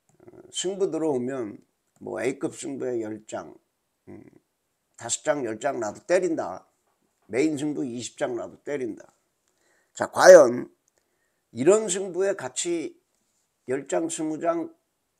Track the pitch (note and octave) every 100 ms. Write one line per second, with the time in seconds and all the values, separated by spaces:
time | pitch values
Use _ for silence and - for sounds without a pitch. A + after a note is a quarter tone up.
0 | _ _ - - - - F3 G3 F#3+ D3+
1 | D#3 C3+ B2 C3+ A2 - _ _ _ -
2 | G#2 G2+ A2+ C3+ D#3 - C#3+ C3+ B2+ B2
3 | A2 G#2+ G#2+ G#2+ E2+ - _ _ _ _
4 | - G2 - - _ _ _ _ _ -
5 | - - - D3 A#2+ G#2+ C#3 C3 G#2+ G2+
6 | - F3 F3+ D#3 G2+ F#2+ - _ _ _
7 | _ _ - G#2+ D#3 D3 D3+ D3 C#3+ A#2
8 | A#2 - C#3 A#2+ F#2+ - - C#3+ B2 F#2+
9 | - _ _ _ _ _ _ _ _ -
10 | G#2 - D#3 F3+ B2+ B2 C#3 _ _ _
11 | _ _ _ _ _ A2+ C3+ G#3+ A3 F3+
12 | G3 E3+ G3 F#3+ B2+ - F3 E3+ C#3 -
13 | _ _ _ _ _ _ - C3 C#3+ F3+
14 | E3 - D#3 D#3 E3+ E3+ D#3+ - _ _
15 | _ _